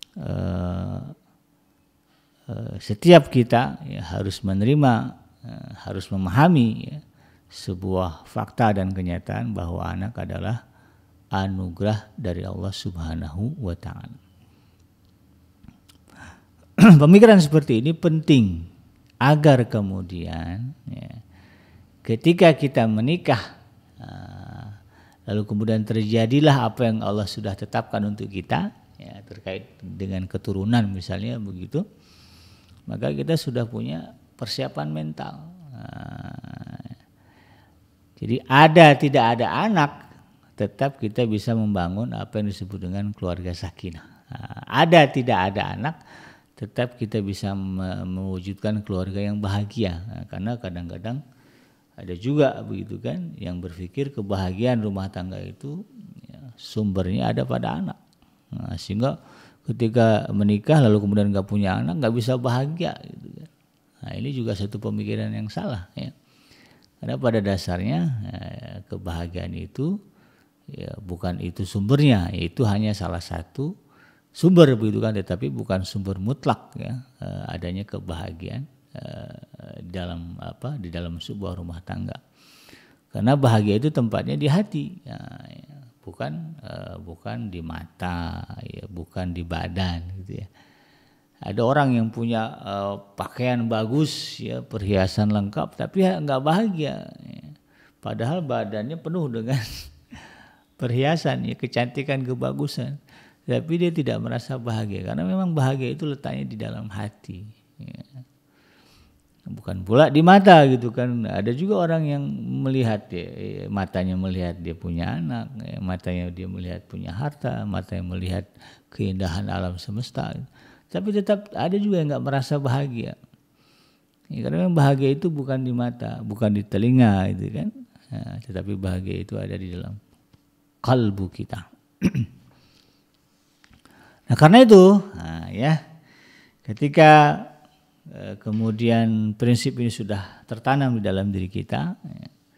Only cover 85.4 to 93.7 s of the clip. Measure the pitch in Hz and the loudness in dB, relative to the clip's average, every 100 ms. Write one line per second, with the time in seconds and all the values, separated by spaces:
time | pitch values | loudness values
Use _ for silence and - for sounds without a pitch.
85.4 | - - - 143 123 _ - - 127 160 | -20 -20 -20 -20 -20 _ -18 -10 -8 -8
86.4 | 160 160 - - 95 90 87 82 110 117 | -12 -14 -14 -12 -12 -14 -14 -14 -10 -8
87.4 | 110 87 82 82 82 - 90 87 82 85 | -8 -8 -10 -10 -12 -8 -6 -4 -6 -8
88.4 | - - - - - 87 - - 90 87 | -12 -14 -14 -14 -14 -14 -12 -8 -6 -6
89.4 | 85 82 87 87 92 85 87 95 92 104 | -6 -6 -6 -4 -4 -4 -8 -12 -12 -12
90.4 | 101 _ _ _ _ _ _ _ _ _ | -14 _ _ _ _ _ _ _ _ _
91.4 | - 101 120 143 135 120 113 117 117 113 | -8 -2 2 2 2 2 0 -2 -4 -4
92.4 | 110 - 98 101 101 101 - - - - | -4 -8 -8 -6 -4 -6 -10 -12 -10 -4
93.4 | 123 123 113 | -2 -2 0